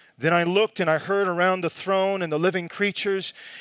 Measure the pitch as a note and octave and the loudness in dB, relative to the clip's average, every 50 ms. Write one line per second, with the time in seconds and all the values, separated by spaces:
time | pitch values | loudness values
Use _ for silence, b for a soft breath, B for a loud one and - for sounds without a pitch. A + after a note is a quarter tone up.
0 | b b b b A#2+ D#3+ E3+ F3 E3+ E3+ F3+ G3 A3 A3 - - F#3 E3 D#3+ D3+ | b b b b 0 2 4 4 2 2 2 2 2 0 0 -2 0 2 2 0
1 | - - G3 G3 G3+ F#3 F3 E3+ F3 F#3 F#3 F#3 F3 E3 - - - F#3 G3 F#3+ | 0 0 0 0 2 0 2 2 2 2 2 2 -2 -4 -4 -4 -4 0 0 2
2 | F#3+ G3 G3 G3 F3+ D#3+ D3+ D3+ E3 F#3 F3 F#3 E3+ E3 - - G3+ G3+ F#3 - | 2 0 0 -2 -2 -2 -2 2 2 2 0 0 -4 -6 -4 -2 -2 -2 -2 -2
3 | - G#3 G3 G3 F3 - - B B B B B | -2 -2 -2 -2 -4 -6 -10 B B B B B